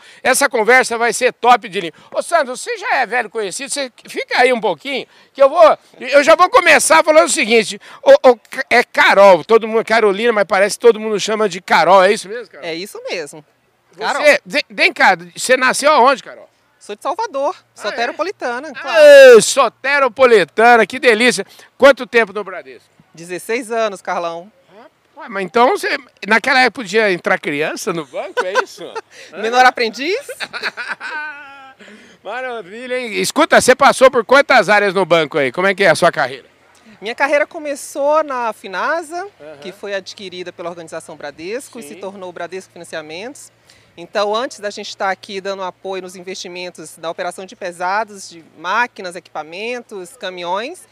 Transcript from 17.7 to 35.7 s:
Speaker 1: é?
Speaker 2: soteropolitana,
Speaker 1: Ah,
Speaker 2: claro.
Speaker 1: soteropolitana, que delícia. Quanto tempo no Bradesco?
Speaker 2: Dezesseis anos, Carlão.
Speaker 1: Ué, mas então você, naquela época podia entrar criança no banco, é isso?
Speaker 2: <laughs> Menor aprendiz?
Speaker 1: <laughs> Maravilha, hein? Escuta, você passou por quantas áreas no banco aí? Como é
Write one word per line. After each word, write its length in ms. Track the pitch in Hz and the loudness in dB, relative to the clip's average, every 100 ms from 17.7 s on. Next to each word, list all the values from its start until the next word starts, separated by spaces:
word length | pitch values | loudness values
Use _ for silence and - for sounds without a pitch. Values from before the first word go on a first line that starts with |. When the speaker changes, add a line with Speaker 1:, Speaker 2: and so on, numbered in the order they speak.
| - | -12
Speaker 1:
é? 60 | |
Speaker 2:
soteropolitana, 880 | 220 247 240 - 339 403 285 240 311 262 | -10 -6 -6 -4 -8 -6 -8 -8 -10 -12
Speaker 1:
Ah, 40 | |
Speaker 2:
claro. 600 | 320 330 294 277 269 233 | -4 6 8 10 10 10
Speaker 1:
soteropolitana, 1400 | - - 240 _ 262 285 262 214 254 220 160 - 233 240 208 | 6 0 -2 _ -4 0 -2 2 4 4 2 2 4 6 4
que 120 | 254 | 0
delícia. 460 | 254 214 247 180 190 - - - | 0 2 2 0 -6 -14 -18 2
Quanto 280 | 269 262 247 | 4 4 0
tempo 240 | 233 214 | 0 0
no 120 | 196 190 | -4 -10
Bradesco? 500 | 175 131 113 _ _ _ | -12 -16 -20 _ _ _
Speaker 2:
Dezesseis 600 | 160 170 175 - 233 220 | -20 -12 -12 -6 -6 -4
anos, 280 | 233 220 190 | -4 -4 -6
Carlão. 520 | - 185 170 170 190 _ _ 190 277 _ _ - | -8 -6 -6 -8 -16 _ _ -20 -20 _ _ -20
Speaker 1:
Ué, 100 | 262 | -12
mas 160 | 196 | -8
então 260 | 185 233 247 | -2 2 2
você, 280 | 392 403 294 254 _ 196 | 2 -4 -8 -10 _ 0
naquela 320 | 220 254 269 | 0 2 2
época 220 | 254 196 | 2 0
podia 280 | 196 214 214 | -4 0 0
entrar 280 | 175 208 185 | 0 -2 -2
criança 520 | 185 143 156 302 - | -2 -4 -4 -6 -8
no 140 | 170 143 | -8 -8
banco, 400 | 175 285 403 185 | -10 -10 -6 -4
é 80 | 440 | -4
isso? 200 | 403 - 156 104 - | -6 -8 -16 -16 -16
Speaker 2:
<laughs> 240 | - - 165 | -20 -20 -8
Menor 240 | 214 247 254 | -4 0 0
aprendiz? 600 | 254 226 214 285 440 554 | 0 -6 -6 -6 -6 -8
Speaker 1:
<laughs> 880 | - - 240 233 - 240 214 - 311 302 285 285 277 269 269 208 220 247 _ | -14 -12 -10 -12 -12 -14 -12 -12 -12 -14 -16 -20 -20 -20 -20 -20 -20 -20 _
Maravilha, 760 | 185 240 262 233 175 220 254 254 | -14 -10 -10 -10 -14 -16 -8 -8
hein? 140 | 240 190 | -6 -6
Escuta, 400 | 190 - 320 233 | -4 -2 2 2
você 160 | - 262 | 2 2
passou 340 | 269 - 262 | 4 4 4
por 140 | 247 214 | 2 2
quantas 440 | 277 277 262 180 | 2 4 2 4
áreas 240 | 208 202 | 2 2
no 120 | 185 175 | 0 0
banco 320 | 170 151 160 | 0 0 -2
aí? 140 | 135 | -2
Como 160 | 143 | -2
é 80 | 190 | -2